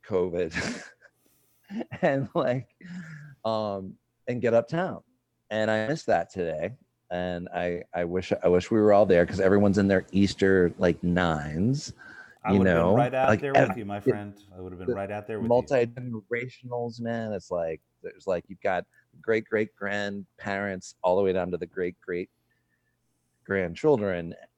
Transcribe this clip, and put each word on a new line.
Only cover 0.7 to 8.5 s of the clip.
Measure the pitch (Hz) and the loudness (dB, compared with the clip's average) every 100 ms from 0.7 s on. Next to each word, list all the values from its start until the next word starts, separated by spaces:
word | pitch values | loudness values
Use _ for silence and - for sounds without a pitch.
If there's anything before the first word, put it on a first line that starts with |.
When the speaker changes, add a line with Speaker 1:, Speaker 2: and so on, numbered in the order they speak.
| 247 - _ - _ _ _ | -8 -14 _ -20 _ _ _
Speaker 1:
<laughs> | _ _ _ 208 - - | _ _ _ -12 -12 -2
and, | 165 139 135 175 | 0 0 -2 -2
like, | 131 127 120 _ 180 175 160 156 147 139 110 | -2 -4 -6 _ -16 -14 -14 -18 -20 -10 -4
um, | 110 107 98 95 - _ _ - | -4 -4 -6 -10 -18 _ _ -8
and | 123 | -2
get | 120 | 2
uptown. | 117 117 160 185 - _ _ _ _ _ | 2 2 -4 -4 -8 _ _ _ _ _
And | 110 107 | -2 0
I | 110 110 | 0 -2
missed | 165 - | -4 0
that | 90 85 | 0 0
today. | 95 82 78 90 127 _ _ _ | -4 -4 -4 -6 -8 _ _ _
And | 90 90 87 87 90 | -6 -4 -6 -6 -4
I, | 87 87 - | -4 -4 -6
I | 87 | -6
wish, | 87 92 90 101 | -2 -4 -2 0
I | |
wish | 90 | 2